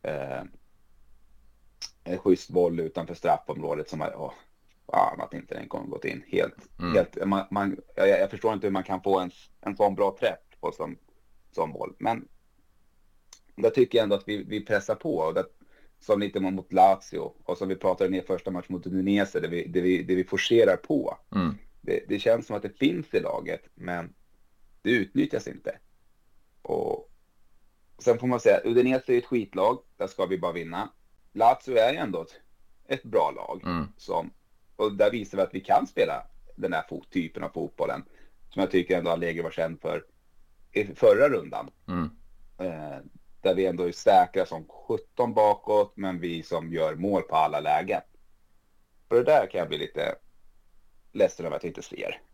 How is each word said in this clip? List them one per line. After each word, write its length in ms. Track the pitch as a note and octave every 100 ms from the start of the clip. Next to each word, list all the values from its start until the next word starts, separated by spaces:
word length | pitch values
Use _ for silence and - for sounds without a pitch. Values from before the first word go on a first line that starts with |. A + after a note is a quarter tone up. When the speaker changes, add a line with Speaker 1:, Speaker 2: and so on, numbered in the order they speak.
Speaker 1:
Eh, 400 | - D2+ C2+ C2 - - _ _ _ - - - _ - - _ _ _ - _
en 140 | - F2+
schysst 320 | G#2 F2+ -
boll 300 | F2+ F2 E2+
utanför 340 | D#2+ - E2
straffområdet 760 | E2+ F2 D2+ - D#2 D2+ D2+ D2
som 120 | D#2
har, 120 | D#2+ -
åh, 180 | D2+ - _ _ _ _ -
fan 300 | - - -
att 120 | -
inte 200 | - - -
den 120 | -
kom 220 | - -
gått 160 | - -
in. 180 | - -
Helt, 520 | - - - - -
Speaker 2:
Mm. 140 | F2
Speaker 1:
helt, 320 | F#2+ F2 - G2
man, 200 | G2 F#2+
man, 260 | G2+ G2 F#2+ - -
jag, 120 | G2
jag 200 | F#2 F#2+
förstår 240 | A2 A2+
inte 140 | G#2 G#2
hur 40 |
man 120 | G2
kan 180 | F#2 F#2+
få 180 | G2+ F#2+
en, 120 | F2+ - - _
en 140 | G#2 F#2+
sån 180 | G2+ F#2+
bra 220 | G2 F#2+
träff 200 | A#2 E2 _ _
på 120 | E2
sån, 260 | - D#2 - _ _ _ - _
sån 220 | - D#2
boll. 220 | - - -
Men 280 | A2 A2+ - - _ _ _ _ _ _ _ _ _ - _ -
där 140 | A2+
tycker 280 | C3+ B2 A#2
jag 60 |
ändå 120 | G#2+ G2+
att 120 | -
vi, 160 | G#2
vi 220 | F#2+ G#2 G2+
pressar 300 | G#2 G2 B2
på. 220 | D#3+ F#2+
Och 160 | D#2+
det, 120 | F2+ F#2+ _ - _ - _
som 200 | - G2+
lite 200 | G2+ G2
mot 340 | F#2+ F#2+ -
Lazio. 600 | F#2 F#2+ F#2+ - E2 C#2+ -
Och 140 | - F2+
som 100 | F#2+
vi 80 | F#2+
pratade 340 | F#2+ F#2 F#2
ner 120 | F#2
första 300 | - F2+ -
match 180 | F2+ -
mot 180 | F2+ F2+
Udinese. 520 | F#2 F#2+ G2+ G2 -
Där 100 | E2
vi, 180 | F2 E2
där 140 | F2
vi, 220 | F2+ F#2
där 120 | E2+ F#2
vi 80 |
forcerar 540 | F2+ F#2+ - A#2 G2+ F2+
på. 400 | - D3 - - _ G2
Speaker 2:
Mm. 220 | F2 G#2 - -
Speaker 1:
Det, 220 | - F2 -
det 100 | G#2
känns 280 | A2+ A2+ -
som 80 | G#2
att 60 |
det 160 | G2 -
finns 360 | C3+ F3 D3+
i 60 | G2
laget. 420 | D#2+ D#2 D#2+ D#2+ - -
Men 380 | F2+ F2 F2 - _ _ _ _ - -
det 80 | G2
utnyttjas 560 | A#2 F#2+ - D3+ - -
inte. 320 | - - - _ _ _ _ _ _ _ _
Och 480 | - G1+ - - - - _ _ - _ _ _ _ -
sen 220 | B2 A#2
får 80 | B2+
man 120 | B2
säga, 220 | A2+ G2
Udinese 500 | A2+ A#2 B2+ C3 -
är 40 | B2
ett 80 | -
skitlag. 540 | B2 G2+ F#2 G2 - _ _
Där 100 | G2
ska 180 | - F#2
vi 120 | F#2
bara 140 | F2
vinna. 380 | E2+ E2 F2 A2 _ _ _ _
Lazio 420 | - A2+ C3 - A#2+
är 140 | A2+
ju 40 | E3+
ändå 240 | B2+ E2+
ett, 120 | E2 - _ _ - - -
ett 160 | C3+
bra 280 | A#2+ G2+ D#2
lag. 300 | B1+ - F2+
Speaker 2:
Mm. 220 | - E2+ C2+ -
Speaker 1:
Som, 360 | - E2+ E2 - _ _ _ -
och 160 | G#2+
där 180 | G2+ G#2+
visar 260 | A#2+ G2+ G2
vi 60 |
att 100 | F#2
vi 80 | G2
kan 260 | - G2 -
spela 360 | - D#2 C2 - - - -
den 180 | F#2+
här 100 | E2 -
fot-, 200 | D#2 -
typen 340 | F2+ D#2+ -
av 60 | D#2+
fotbollen. 540 | E2 D2+ - C2+ - - - - - -
Som 100 | -
jag 120 | F#2+
tycker 260 | F#2 E2+ F2+
ändå 140 | E2+
Allegri 300 | E2+ E2+ E2
var 100 | E2
känd 300 | - E2 E2
för 240 | E2 D#2+ - _ _ - - _ -
i 120 | G2+ G2
förra 440 | - A#2 G#2 D3
rundan. 400 | A2+ D2 G#1+ - _ -
Speaker 2:
Mm. 220 | F2 D#2 - - - - -
Speaker 1:
Eh, 380 | F#2 D#2+ D2+ C#2 C#2 - - -
där 140 | G2 F2+
vi 100 | F#2
ändå 180 | E2+ F2
är 40 |
säkra 540 | E2+ - F#2+ F2+ F#2+ F2+
som 200 | D#2+ D#2+
sjutton 680 | - - A2 - - A#2+
bakåt, 600 | G#2+ G#2 G2+ - G#2+ G2+ -
men 220 | F#2+ F2+
vi 240 | F2 E2
som 300 | - E2 E2
gör 220 | E2 D#2 D#2
mål 260 | F#2+ G2
på 140 | D#2 D#2+
alla 240 | D2+ D2+
lägen. 420 | D2+ D2+ F#2+ G2 - - - _ _ _ _ _ _ _ _
Och 80 | A#2+
det 80 |
där 240 | B2+ D3+ F#2+
kan 80 | F#2
jag 80 | D#2+
bli 100 | D2+
lite 380 | D2+ D2 D2 - - - - - _ - - - _
ledsen 340 | - - - E2+
över 100 | D2
att 80 |
jag 60 | E2+
inte 120 | -
ser. 400 | - - G1+ - _